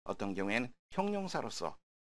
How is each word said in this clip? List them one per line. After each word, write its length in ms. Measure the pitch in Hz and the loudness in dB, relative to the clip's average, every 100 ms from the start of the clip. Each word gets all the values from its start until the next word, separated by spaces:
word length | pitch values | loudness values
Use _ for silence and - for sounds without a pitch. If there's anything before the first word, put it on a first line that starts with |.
어떤 320 | - 98 101 92 | -6 -2 0 2
경우에는 360 | 98 113 127 - - | 2 2 0 -6 -8
형용사로서 840 | - 202 202 185 156 113 - 82 - _ _ | 0 2 2 0 -2 -2 -2 -4 -4 _ _